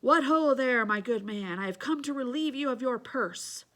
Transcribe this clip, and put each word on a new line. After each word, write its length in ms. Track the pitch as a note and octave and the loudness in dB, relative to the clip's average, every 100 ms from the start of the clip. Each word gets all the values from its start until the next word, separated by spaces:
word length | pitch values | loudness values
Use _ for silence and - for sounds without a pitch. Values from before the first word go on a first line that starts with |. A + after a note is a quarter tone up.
What 220 | B3 D#4+ | 6 4
ho 300 | C4+ D#4+ D#4 | 6 4 4
there, 320 | C4 C4 A#3+ | 4 4 2
my 160 | A3 G#3 | 2 -2
good 240 | G3 A3+ | 0 -2
man! 340 | G3+ G#3 F#3+ F3 | -2 -6 -6 -4
I 60 | |
have 120 | G3 F#3 | -4 -6
come 240 | - D#4 | -4 -4
to 100 | C#4+ | -2
relieve 420 | C#4 B3+ C4+ D#4 | -4 -2 -2 -2
you 140 | C4 C#4+ | -2 -2
of 120 | A#3+ | -2
your 180 | B3+ A#3 | -2 -4
purse. 640 | - C4 F#3+ F3 - - - | -6 -4 -4 -6 -12 -12 -16